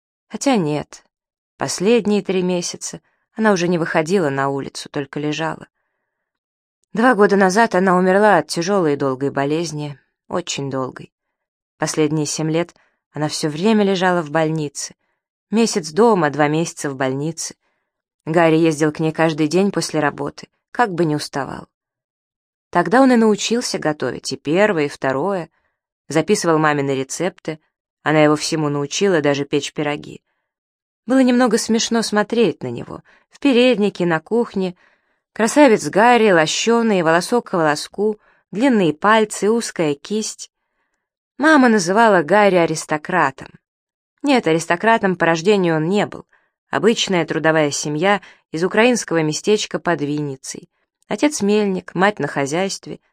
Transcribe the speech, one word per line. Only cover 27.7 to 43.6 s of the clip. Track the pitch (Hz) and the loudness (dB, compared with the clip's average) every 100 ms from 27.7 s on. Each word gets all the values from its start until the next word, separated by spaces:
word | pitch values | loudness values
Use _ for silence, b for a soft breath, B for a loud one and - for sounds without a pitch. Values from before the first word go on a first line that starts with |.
| _ _ _ | _ _ _
она | - 156 | 0 4
его | 151 | 4
всему | 151 - 160 147 | 2 -2 -2 -2
научила, | 143 143 - 202 165 | -4 -4 -2 0 2
даже | 147 143 | 2 0
печь | 139 147 - | -2 -4 -4
пироги. | - 147 151 147 - _ _ _ _ _ _ _ _ - | -6 -6 -6 -12 -20 _ _ _ _ _ _ _ _ 0
Было | 262 | 2
немного | 254 247 254 226 | 4 4 2 0
смешно | - 220 - 226 | 0 -2 0 -2
смотреть | 214 208 208 233 202 - | -2 -2 0 2 0 0
на | 127 | -8
него. | 117 - - b b b | -10 -12 -16 b b b
В | - | -4
переднике, | 285 240 254 208 202 - 175 | 2 4 4 4 0 0 0
на | 160 | -2
кухне. | - 226 233 196 185 180 _ _ _ _ _ | -2 -2 -2 -4 -6 -8 _ _ _ _ _
Красавец | - 220 - 196 214 151 | -4 0 4 6 4 0
Гарри, | 170 233 240 220 | 2 4 6 4
лощеный, | 170 156 - 220 233 226 190 | 4 2 0 0 2 2 2
волосок | 160 170 175 240 - | 2 2 2 -2 -2
к | |
волоску, | 185 156 151 - - 214 208 b b b | 0 0 -2 -6 -4 -4 -4 b b b
длинные | 180 269 220 170 | -2 2 2 0
пальцы, | 147 202 220 214 - 196 | 0 2 2 0 -2 -2
узкая | 233 - - 156 | -2 -4 -4 -4
кисть. | 143 - 208 214 - - _ _ _ _ _ _ _ _ - | -4 -6 -6 -6 -10 -20 _ _ _ _ _ _ _ _ 0
Мама | 294 302 247 | 4 6 6
называла | 214 170 196 226 185 | 4 2 2 4 4
Гарри | 147 202 202 180 | 4 4 4 4
аристократом. | 165 156 - 151 - 180 143 - - _ | 2 -2 -6 -6 -2 0 0 -2 -18 _